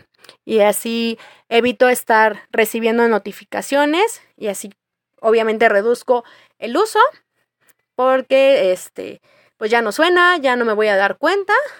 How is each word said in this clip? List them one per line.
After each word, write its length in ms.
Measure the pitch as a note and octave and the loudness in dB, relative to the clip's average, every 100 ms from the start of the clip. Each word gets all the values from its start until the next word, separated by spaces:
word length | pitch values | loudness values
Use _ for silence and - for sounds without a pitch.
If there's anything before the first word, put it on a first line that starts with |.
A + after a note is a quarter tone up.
| _ _ - - | _ _ -20 -20
y 160 | - A3 | -4 2
así 580 | G#3 G3+ A#3 A#3 A#3 A3+ - - - | 2 0 -4 -4 -4 -6 -12 -20 -4
evito 400 | A#3 A#3+ A3+ B3 | 0 0 0 -2
estar 580 | B3 - A3 A3 G#3 - | -2 0 2 2 0 -6
recibiendo 580 | A3+ G#3+ A#3 A3+ A#3 A#3 | -2 -2 -2 -2 0 2
notificaciones 1120 | G#3+ G3+ - - G3+ - C#4 D4 D#4+ A4 - _ _ | 0 -4 -14 -12 -12 -4 0 0 0 -2 -4 _ _
y 120 | G#3 | -8
así 240 | F#3+ G#3 - _ _ _ _ | -8 -12 -20 _ _ _ _
obviamente 480 | A3+ A3+ A3 A3 A3+ | 0 2 0 0 0
reduzco 560 | G#3 A3 A#3+ - A#3+ - - _ _ | 0 0 -2 -2 -4 -6 -20 _ _
el 180 | A3 C4 | -6 -2
uso 240 | A4 G#4+ B4+ - _ _ _ _ _ _ _ | 0 2 0 -2 _ _ _ _ _ _ _
porque, 800 | - B3+ C4 B3+ C4+ C4+ C4+ F#3+ | -2 0 0 2 2 4 4 2
este, 480 | F3+ - - - - _ _ _ - | -2 -6 -16 -14 -16 _ _ _ -10
pues 140 | G#3+ | -2
ya 120 | A#3 | -2
no 100 | A3 | 0
suena, 440 | G3+ E4 F4+ F4 F4 | 0 2 4 4 2
ya 180 | C4 B3 | 0 0
no 80 | |
me 80 | A#3 | 0
voy 160 | G#3 G#3+ | 0 2
a 80 | G3 | 2
dar 220 | G3 F#3 | 0 0
cuenta 360 | D4+ G4+ F#4+ A4 C#5+ - | -2 0 0 -2 -2 -10